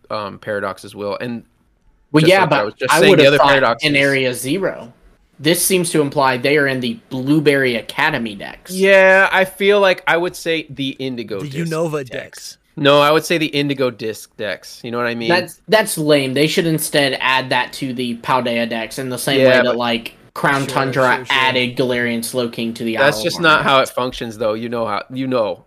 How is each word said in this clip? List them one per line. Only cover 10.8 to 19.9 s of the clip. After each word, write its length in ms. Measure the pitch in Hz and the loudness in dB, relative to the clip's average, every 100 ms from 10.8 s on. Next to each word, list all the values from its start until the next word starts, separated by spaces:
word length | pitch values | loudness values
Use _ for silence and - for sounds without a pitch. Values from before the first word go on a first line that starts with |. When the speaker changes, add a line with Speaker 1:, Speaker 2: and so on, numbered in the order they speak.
| 135 | -8
Speaker 1:
Indigo 500 | 131 131 120 107 98 | -6 -8 -8 -8 -8
Speaker 3:
The 80 | 147 | -8
Speaker 1:
Disc 220 | 139 165 | -8 -6
Speaker 3:
Unova 280 | 160 170 151 | -4 -4 -6
Speaker 1:
decks. 100 | 127 | -8
Speaker 3:
decks. 480 | - - - - - _ - | -12 -14 -16 -20 -20 _ 0
Speaker 1:
No, 240 | 139 147 | 4 6
I 100 | 147 | 6
would 140 | 156 156 | 4 2
say 120 | 165 | -2
the 100 | 156 | 0
Indigo 420 | 143 143 135 127 | -2 -2 0 -2
Disc 460 | 107 110 104 - - | -2 -8 -8 -14 -10
decks. 420 | 104 - - - | -8 -8 -12 -16
You 80 | 120 | -8
know 60 | 120 | -4
what 100 | 120 | -4
I 80 | 117 | -2
mean? 120 | 117 | -2
Speaker 2:
That's, 320 | 180 156 - - | -2 -2 -12 2
that's 300 | 214 214 165 | 2 2 -2
lame. 360 | 151 147 135 | 2 2 2
They 140 | 131 156 | 0 0
should 180 | 170 165 | 0 0
instead 520 | 156 - 147 139 131 | -2 -2 0 0 0
add 300 | 123 131 131 | 0 0 0
that 240 | 127 127 | -2 -2
to 200 | - 135 | -6 -8
the 240 | 123 123 117 | -6 -6 -6
Paldea 520 | - 131 120 117 117 | -2 -2 0 -2 -2
decks 280 | 117 110 - | -4 -8 -8
in 100 | 131 | -8
the 80 | 123 | -6
same 220 | - 135 | -2 4
Speaker 1:
Yeah, 40 | 131 | 6
Speaker 2:
way 40 | |
that, 100 | 127 123 | 6 2
Speaker 1:
but 100 | 120 | 0
Speaker 2:
like, 360 | 120 | -2